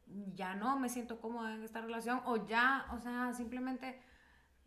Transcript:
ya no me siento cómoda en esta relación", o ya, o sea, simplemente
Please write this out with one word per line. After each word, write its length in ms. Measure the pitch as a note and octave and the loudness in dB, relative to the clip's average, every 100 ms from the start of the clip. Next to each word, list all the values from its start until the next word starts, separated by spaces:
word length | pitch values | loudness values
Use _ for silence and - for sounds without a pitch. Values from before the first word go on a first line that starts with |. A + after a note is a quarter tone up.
| - G3+ F#3+ | -12 -8 -6
ya 200 | E3+ F#3 | -4 -2
no 240 | G3+ A#3+ C#4 | 0 2 4
me 100 | B3 | 2
siento 320 | B3 A3+ A3+ | 0 -4 -4
cómoda 340 | A3+ A#3 A3+ | -4 -2 -4
en 80 | A3 | -4
esta 180 | A3 A3+ | -6 -6
relación", 400 | A3+ A#3 A3+ B3+ | -4 -2 0 0
o 220 | B3 A3+ F#3+ | 2 0 4
ya, 400 | A3+ B3+ C4+ - | 6 6 6 0
o 60 | A3+ | -4
sea, 340 | A#3+ A#3+ B3 | -2 0 0
simplemente 680 | A#3 A3+ B3 C4 B3 B3+ B3+ - - - - _ _ | 0 -4 -2 -2 -4 -6 -10 -16 -20 -20 -20 _ _